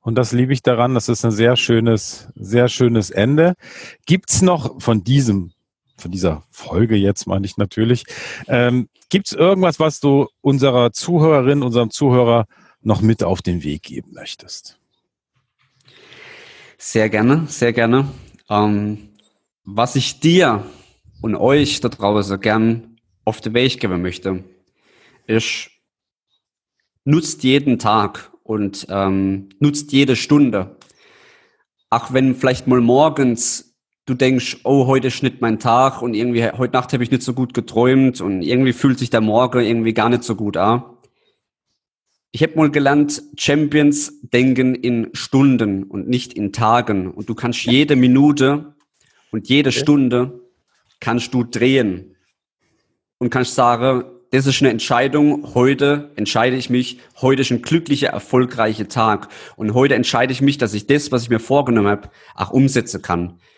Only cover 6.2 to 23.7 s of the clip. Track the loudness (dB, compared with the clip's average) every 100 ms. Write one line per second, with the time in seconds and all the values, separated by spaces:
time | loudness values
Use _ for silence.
6.2 | -2 -4 -8 -20 -8 -2 0 2 0 -2
7.2 | -4 -6 -6 -6 -6 -2 0 -2 -4 -16
8.2 | -14 -14 -2 0 2 0 -4 _ _ -4
9.2 | -4 0 2 4 0 0 -2 0 2 2
10.2 | 0 -2 -2 2 2 4 2 0 -2 2
11.2 | 4 4 2 0 0 0 -2 0 2 4
12.2 | 4 2 0 _ _ _ -2 0 2 0
13.2 | 0 -2 -2 -4 -6 -8 -10 -16 -16 -20
14.2 | -18 -20 -18 -20 -20 -20 _ _ _ _
15.2 | _ _ _ _ _ _ _ _ -20 -20
16.2 | -20 -20 -20 -20 -20 _ -6 -2 0 2
17.2 | 2 2 -2 -2 -2 0 2 2 0 -6
18.2 | -20 _ _ -2 0 0 -4 -8 -14 _
19.2 | _ _ _ _ -10 -4 -2 -2 -4 -2
20.2 | 2 4 2 0 -6 -18 _ _ _ _
21.2 | -8 -2 2 2 2 -2 -6 -2 0 0
22.2 | -2 -2 -2 0 0 -2 -8 _ _ _
23.2 | -8 -6 -4 -2 0